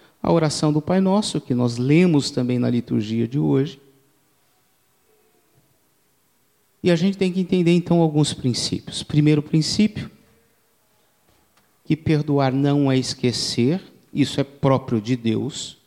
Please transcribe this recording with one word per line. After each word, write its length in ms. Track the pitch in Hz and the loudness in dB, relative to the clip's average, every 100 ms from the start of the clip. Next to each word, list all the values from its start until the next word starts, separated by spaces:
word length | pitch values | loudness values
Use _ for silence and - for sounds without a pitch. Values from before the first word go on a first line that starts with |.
| _ _ | _ _
A 100 | - | 0
oração 420 | 170 156 - 156 | 2 0 0 0
do 80 | 151 | 0
Pai 180 | 156 185 | 0 0
Nosso, 400 | 190 202 208 147 | 2 0 -2 -6
que 140 | - | -4
nós 240 | 123 123 117 | -2 -2 -2
lemos 520 | 131 160 180 147 131 | 2 4 4 2 0
também 300 | 135 123 123 | -2 -2 0
na 100 | 120 | 0
liturgia 580 | 120 - 120 107 113 113 | -2 -2 -2 -2 -2 -2
de 120 | 143 | 0
hoje. 400 | 151 135 143 - _ _ _ _ _ _ _ _ _ _ _ _ _ _ _ _ _ _ _ _ _ _ _ _ _ _ _ _ _ _ | 0 0 0 -6 _ _ _ _ _ _ _ _ _ _ _ _ _ _ _ _ _ _ _ _ _ _ _ _ _ _ _ _ _ _
E 80 | 175 | 0
a 40 | |
gente 220 | 170 190 190 | 2 0 0
tem 140 | 190 | -2
que 80 | 185 | -2
entender, 320 | 175 185 170 | 0 0 2
então, 300 | 175 170 170 | 2 2 2
alguns 320 | 160 147 147 | 2 2 0
princípios. 680 | - 127 113 - - - - | -2 -4 -4 -4 -6 -8 -12
Primeiro 400 | - 151 151 151 | -4 2 2 2
princípio, 680 | 147 160 147 - 208 - - - _ _ _ _ _ _ _ _ _ _ _ _ _ _ _ _ | 0 -2 0 0 0 -2 -12 -16 _ _ _ _ _ _ _ _ _ _ _ _ _ _ _ _
que 120 | - | -6
perdoar 560 | 156 160 151 147 139 135 | -4 0 0 0 0 2
não 400 | 135 143 143 139 | 2 2 2 2
é 60 | 131 | 2
esquecer, 840 | 127 - 123 113 - - 120 185 - - _ | -2 -2 -2 -2 -4 0 0 0 -6 -20 _
isso 300 | - 143 - | -2 -2 -2
é 20 | |
próprio 560 | 139 - 139 131 131 113 | -6 -2 0 2 0 -4
de 160 | 107 | -2
Deus 640 | 127 113 110 120 - - - | -2 -2 -2 -4 -10 -14 -18